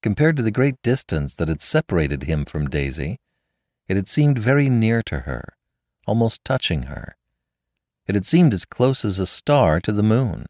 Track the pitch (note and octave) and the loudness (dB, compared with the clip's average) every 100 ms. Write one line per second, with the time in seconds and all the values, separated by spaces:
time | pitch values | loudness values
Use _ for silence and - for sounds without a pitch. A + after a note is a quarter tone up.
0 | A2 G2+ D3+ D3+ A2 G#2+ C#3 C3 A2+ C3 | -2 2 2 2 0 2 0 0 0 0
1 | - D#2 C#2 - D#2+ D#2 - D3+ - F2+ | 0 -4 -4 -4 -2 -2 0 -2 0 0
2 | D2 C#2 C#2 D#2 C#2+ D#2 C#2+ D2 C#2 C#2+ | 0 -2 -2 -4 -2 -4 -2 -2 -4 -4
3 | C#2+ A#2 _ _ _ _ _ _ - F#2+ | -6 -8 _ _ _ _ _ _ -2 -2
4 | F#2+ - D3 C3 A2 C#3+ C#3 A#2+ A2 A#2 | 0 2 2 2 2 2 2 2 2 0
5 | - C#2 B1+ B1 - _ _ _ _ _ | -2 -6 -6 -8 -10 _ _ _ _ _
6 | - A2 A2+ - - C3 - D#2 B1+ C#2 | -2 0 0 -2 -4 -4 -2 -4 -4 -10
7 | - - _ _ _ _ _ _ _ _ | -14 -18 _ _ _ _ _ _ _ _
8 | - G2+ - E3 E3+ F#2+ - - B2+ C3 | -2 -2 2 4 4 2 -6 0 0 2
9 | G#2+ F#2+ F#2 - - C#3+ G2 D#2+ G2 G#2 | -2 -2 -2 -2 0 2 4 2 0 0
10 | G#2+ A2+ B2+ C2 - | 2 2 0 -4 -12